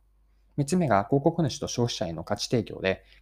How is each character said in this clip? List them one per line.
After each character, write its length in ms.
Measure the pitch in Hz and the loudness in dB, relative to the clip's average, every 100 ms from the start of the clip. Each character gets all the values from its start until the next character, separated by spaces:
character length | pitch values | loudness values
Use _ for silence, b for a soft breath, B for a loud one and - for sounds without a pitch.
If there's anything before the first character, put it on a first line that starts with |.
| _ _ _ _ _ - | _ _ _ _ _ -4
三 80 | |
つ 120 | 143 180 | 0 2
目 120 | 151 | 4
が 160 | 98 | 4
広 180 | - 139 | 4 2
告 200 | 165 165 | 2 2
主 160 | 147 - | -2 -2
と 100 | 110 | -6
消 160 | - | -2
費 100 | 117 | -2
者 120 | - 85 | -2 -6
へ 60 | |
の 100 | 80 | -6
価 120 | - 104 | -4 -4
値 120 | - | 0
提 160 | 120 | -2
供 160 | - - | -2 -2
で、 240 | 95 92 b b | -2 -2 b b